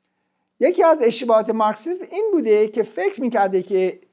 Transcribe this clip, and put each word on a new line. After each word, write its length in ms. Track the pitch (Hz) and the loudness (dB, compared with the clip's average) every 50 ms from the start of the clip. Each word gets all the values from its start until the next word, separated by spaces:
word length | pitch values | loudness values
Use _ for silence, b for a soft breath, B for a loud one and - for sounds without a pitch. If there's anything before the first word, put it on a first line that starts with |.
| _ _ _ _ _ _ _ _ _ _ _ _ | _ _ _ _ _ _ _ _ _ _ _ _
یکی 240 | 233 320 349 349 359 | 0 0 2 4 4
از 180 | 330 311 311 | 4 4 4
اشتباهات 480 | 240 233 226 - 262 233 226 220 214 233 | 2 0 0 -2 0 2 2 2 2 0
مارکسیسم 560 | 220 220 214 214 214 - - 330 359 370 427 - | -2 0 0 -2 -2 -4 -8 -10 -10 -10 -10 -8
این 180 | - 381 440 440 403 | -6 -4 -2 0 0
بوده 340 | 311 226 220 208 214 214 214 | 0 2 2 2 2 2 0
که 160 | 214 240 214 | 0 -4 -6
فکر 380 | 226 - - 381 403 403 - | -4 -6 -4 -4 -4 -4 -4
می‌کرده 400 | 269 233 240 214 202 190 196 185 | -6 -2 0 0 0 0 0 -2
که 380 | 185 - 202 185 185 185 - - _ _ | -2 -2 -2 -2 0 -2 -4 -8 _ _